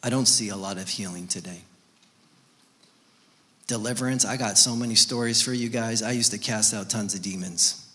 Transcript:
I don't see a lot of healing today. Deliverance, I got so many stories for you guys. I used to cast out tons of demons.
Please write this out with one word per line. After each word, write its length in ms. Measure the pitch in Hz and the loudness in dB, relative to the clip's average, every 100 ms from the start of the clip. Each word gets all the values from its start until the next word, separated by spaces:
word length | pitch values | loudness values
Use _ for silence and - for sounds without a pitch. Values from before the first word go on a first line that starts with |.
I 40 | 123 | 0
don't 200 | 127 123 | 2 4
see 200 | - 107 | 4 0
a 80 | 98 | -4
lot 220 | 95 95 | -6 -6
of 100 | 95 | -6
healing 380 | - 95 90 90 | -6 -6 -8 -6
today. 360 | 95 85 123 - _ _ _ _ _ _ _ _ _ _ _ _ _ _ _ _ _ _ _ - | -8 -8 -14 -18 _ _ _ _ _ _ _ _ _ _ _ _ _ _ _ _ _ _ _ -6
Deliverance, 580 | 117 110 120 127 131 | -4 -2 -2 -2 0
I 120 | 101 120 | 0 0
got 200 | 120 95 | 2 4
so 200 | 131 117 | 4 4
many 180 | 120 | 2
stories 480 | 113 - 123 117 117 | 4 4 2 2 2
for 100 | - | 2
you 160 | 127 117 | 0 -2
guys. 320 | 120 113 113 | -2 0 0
I 120 | 110 | 0
used 180 | 123 117 | 2 0
to 80 | 104 | 0
cast 340 | - 110 107 | -4 2 2
out 180 | 110 98 | 0 -4
tons 220 | 110 104 98 | -4 -2 -4
of 60 | |
demons. 640 | 92 92 92 85 - - - | -6 -6 -6 2 2 0 -12